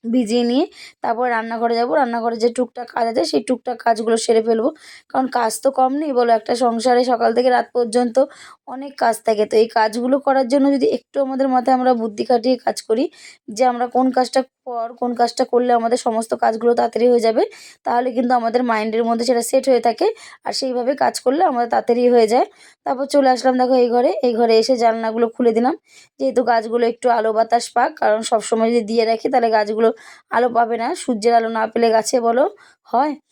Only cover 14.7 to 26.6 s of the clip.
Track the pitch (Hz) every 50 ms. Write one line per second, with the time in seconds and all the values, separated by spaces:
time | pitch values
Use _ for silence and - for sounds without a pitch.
14.7 | 240 233 226 233 247 240 247 247 240 226 240 233 - - 254 - - 240 247 247
15.7 | 240 233 226 233 247 247 - 254 220 220 226 - 247 240 - 226 226 226 226 240
16.7 | 240 233 233 226 - 240 233 247 240 233 214 226 220 254 392 440 - - - -
17.7 | - _ _ - 233 240 254 269 226 247 247 240 254 240 226 233 226 247 254 240
18.7 | 226 214 214 226 214 226 233 226 233 226 233 247 247 233 226 - - 262 262 269
19.7 | 254 240 226 233 226 - 330 427 466 - - - - _ _ 214 214 - 277 262
20.7 | 247 247 240 247 285 - 254 240 233 - - 254 269 311 381 330 269 240 240 233
21.7 | 233 226 - - 233 240 247 240 240 240 226 208 226 262 359 - _ _ - -
22.7 | _ _ _ - 269 247 277 277 - 285 269 262 254 247 262 262 254 254 254 247
23.7 | 262 254 247 240 233 247 247 311 403 640 269 247 233 214 240 226 226 226 226 247
24.7 | 262 233 233 233 220 226 226 226 220 233 233 226 - - 247 233 214 226 233 254
25.7 | 330 - _ _ _ - - _ _ _ 269 269 - - 247 240 240 226